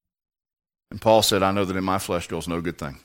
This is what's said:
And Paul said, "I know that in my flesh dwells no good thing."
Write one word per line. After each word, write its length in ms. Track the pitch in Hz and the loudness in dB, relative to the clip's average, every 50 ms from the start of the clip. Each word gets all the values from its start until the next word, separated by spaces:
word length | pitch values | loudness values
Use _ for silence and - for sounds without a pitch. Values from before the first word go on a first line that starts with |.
| _ _ _ _ _ _ _ _ _ _ _ _ _ _ _ _ _ _ | _ _ _ _ _ _ _ _ _ _ _ _ _ _ _ _ _ _
And 100 | - 101 | -16 -2
Paul 220 | - 113 110 110 107 | 4 6 6 6 6
said, 180 | - 113 98 | 4 2 2
"I 100 | 95 95 | 2 2
know 140 | 98 101 98 | 2 0 -2
that 120 | 90 92 95 | -2 -2 -4
in 60 | 92 | -2
my 140 | 95 92 95 | -2 -2 -2
flesh 300 | - - 92 87 87 - | -2 -4 -4 -4 -4 -6
dwells 200 | 92 82 78 85 | -8 -8 -6 -4
no 140 | 82 85 | -6 -4
good 160 | 82 87 82 - | -4 -6 -8 -8
thing." 220 | 80 71 67 - - | -10 -12 -12 -14 -20